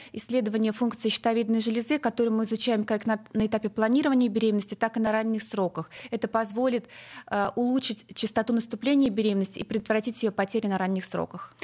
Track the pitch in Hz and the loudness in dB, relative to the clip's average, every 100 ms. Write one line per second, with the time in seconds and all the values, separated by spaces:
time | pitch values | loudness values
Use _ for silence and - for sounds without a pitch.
0 | - 220 - 254 214 214 220 214 240 220 | -6 -8 -2 0 2 0 0 0 -2 0
1 | 220 - 233 226 220 226 220 226 233 302 | -2 0 0 2 2 2 2 -2 0 0
2 | 240 233 233 220 220 220 247 220 208 214 | 0 0 2 2 0 0 0 0 0 0
3 | 226 214 - 214 214 220 208 - 220 269 | 0 -2 -2 -2 0 0 -2 0 2 4
4 | 294 254 240 208 220 208 196 208 220 226 | 4 4 4 2 2 2 -2 -2 -2 0
5 | 220 220 220 214 - 202 180 - - - | 0 0 0 -2 -4 -2 -2 -2 -10 -12
6 | - 226 220 226 208 214 262 240 - - | -8 -4 -2 -2 -2 0 2 0 -4 -18
7 | - - - 202 202 - 247 254 - 214 | -18 -16 -4 -2 0 0 2 2 0 -6
8 | - - 220 226 220 233 - 220 262 285 | -8 -2 0 0 0 0 -2 -2 2 4
9 | 262 202 214 196 190 - - 220 - 220 | 4 2 2 2 -2 -4 -4 -4 0 0
10 | 233 - 220 202 190 220 214 190 185 190 | 0 -2 -2 0 -2 0 0 0 0 -2
11 | - 170 165 175 - - | -4 -4 -6 -8 -16 -14